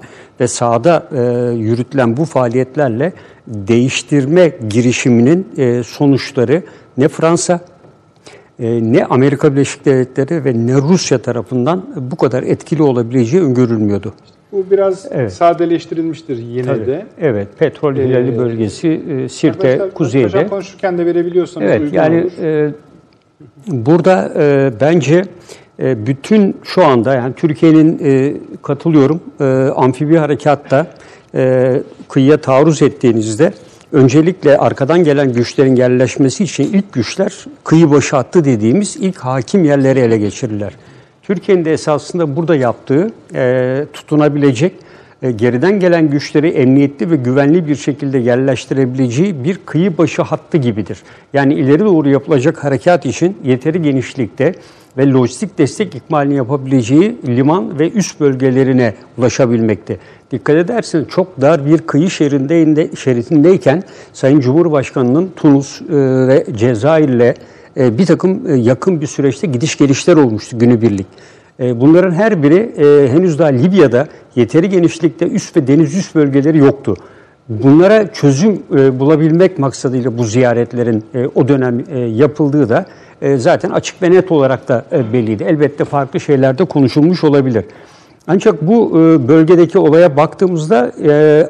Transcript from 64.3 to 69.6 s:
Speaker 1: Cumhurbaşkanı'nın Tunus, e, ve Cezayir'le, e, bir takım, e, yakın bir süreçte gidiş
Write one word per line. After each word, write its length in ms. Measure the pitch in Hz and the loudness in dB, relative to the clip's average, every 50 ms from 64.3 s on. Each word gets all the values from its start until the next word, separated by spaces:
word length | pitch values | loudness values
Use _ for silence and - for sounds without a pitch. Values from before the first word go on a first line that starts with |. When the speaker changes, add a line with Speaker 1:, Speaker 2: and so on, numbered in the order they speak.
| 147 151 | 2 2
Speaker 1:
Cumhurbaşkanı'nın 920 | 123 123 135 170 170 165 151 139 127 - - 143 123 120 131 160 185 185 - | 2 2 2 2 2 2 0 -2 -4 -4 -4 -2 0 0 0 0 -2 -4 -4
Tunus, 440 | - - 151 139 139 139 - - - | 0 2 2 4 2 0 -4 -10 -16
e, 20 | - - 165 143 135 131 131 131 131 127 | -8 -4 0 0 0 2 2 2 2 2
ve 160 | 135 165 - - 139 | 2 2 0 -2 -4
Cezayir'le, 800 | 101 113 131 120 104 120 147 160 160 156 135 123 117 120 120 - - - - - - - - - | -2 0 0 0 0 0 2 2 2 2 2 2 2 2 2 0 -2 -8 -20 -20 -20 -20 -10 -4
e, 220 | 160 131 123 110 127 | 0 0 0 2 2
bir 80 | 190 | 2
takım, 440 | 175 160 - - 185 190 208 - 180 | 2 2 2 0 -2 -2 -2 -2 -2
e, 40 | 143 | 0
yakın 460 | 127 110 120 131 - - 190 185 151 | 0 2 0 0 0 0 -2 -2 -2
bir 60 | 147 | -4
süreçte 400 | - - - 139 139 - - - | -6 -4 -2 -2 -2 -2 -2 -4
gidiş 320 | 160 127 120 | -4 -4 -2